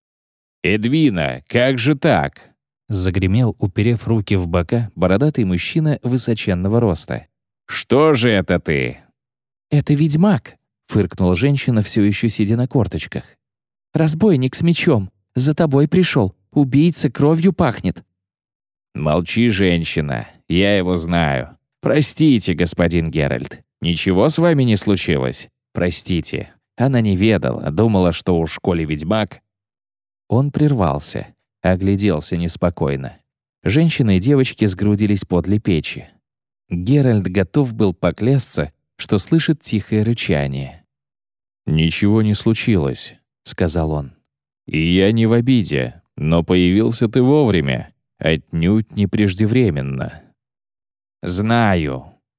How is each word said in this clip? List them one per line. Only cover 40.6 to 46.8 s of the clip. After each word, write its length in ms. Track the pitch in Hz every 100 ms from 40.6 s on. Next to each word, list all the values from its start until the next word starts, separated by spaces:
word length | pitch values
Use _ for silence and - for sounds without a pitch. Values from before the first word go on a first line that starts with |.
| 67 80 _ _ _ _ _ _ _ _ -
«Ничего 560 | 78 82 - 101 110
не 120 | 107
случилось», — 800 | 104 113 113 - 95 69 62 - - _ _
сказал 500 | - - 87 82 78
он. 200 | 76 67 - _ _ _ _ -
«И 120 | 78
я 340 | 82 90 98
не 140 | 113 113
в 60 |
обиде, 720 | 117 117 127 80 69 62 - _ -
но 260 | 76 82
появился 680 | 82 90 90 98